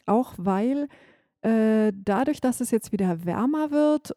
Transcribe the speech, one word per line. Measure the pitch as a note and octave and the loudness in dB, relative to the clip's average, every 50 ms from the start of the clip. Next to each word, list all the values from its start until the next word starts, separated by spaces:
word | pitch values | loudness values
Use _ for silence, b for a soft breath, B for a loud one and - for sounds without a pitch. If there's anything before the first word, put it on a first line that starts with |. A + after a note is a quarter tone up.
| - | -4
auch | - G3+ A#3 B3+ - - | 0 0 0 0 -2 -6
weil, | - E3+ G3 F#3+ F#3+ G#3+ B3 C#4 C#4+ C#4+ C#4 b b b b b b b b b b | -6 -2 -2 0 0 0 0 -2 -2 -4 -6 b b b b b b b b b b
äh, | - A3+ A3+ A3+ A3 A3 A3 A3 G#3+ G#3+ G3+ | -2 0 2 2 4 4 4 4 2 2 0
dadurch, | G3 G3 - G3+ G#3 C4+ D4+ D4 - | -2 -2 -2 0 0 0 0 -2 0
dass | - B3+ A#3+ - | 0 -2 -2 -2
es | B3 - | -2 0
jetzt | A#3+ A3 - - | -2 -2 -2 -2
wieder | - G3 G3 F#3 E3+ E3 F3 | -4 -2 0 0 -2 -2 -4
wärmer | F3+ E3+ - A3+ C4 D4+ D#4 D#4 D4 | -4 -2 0 0 0 0 0 -2 0
wird | D4 D4 D4+ D4+ D4+ D4 - - - | 0 2 2 2 2 0 -2 -6 -4